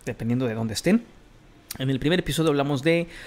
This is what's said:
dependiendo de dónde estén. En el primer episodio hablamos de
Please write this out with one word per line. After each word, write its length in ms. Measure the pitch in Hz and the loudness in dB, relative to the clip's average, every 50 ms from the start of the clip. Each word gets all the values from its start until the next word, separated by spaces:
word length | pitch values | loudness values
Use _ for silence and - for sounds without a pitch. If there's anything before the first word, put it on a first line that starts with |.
| - | -10
dependiendo 420 | 131 110 - 113 113 120 127 131 | -10 -8 -4 -2 0 0 0 0
de 80 | 117 110 | -2 -2
dónde 200 | 110 113 110 107 | -2 -4 -4 -4
estén. 300 | - - 165 214 233 - - - - - - - - - - - - - - - - | -2 2 4 4 2 2 -2 -20 -20 -20 -20 -20 -20 -20 -20 -20 -20 -18 -14 -8 -4
En 100 | 131 139 | -2 -2
el 80 | 135 127 | 0 0
primer 220 | 131 151 175 180 | 2 2 2 2
episodio 300 | - - 135 160 160 160 | 0 0 0 0 2 2
hablamos 340 | 143 139 139 143 143 127 139 | 2 2 2 0 0 0 2
de 240 | 165 170 170 170 170 - - - | 2 2 2 0 -4 -10 -16 -16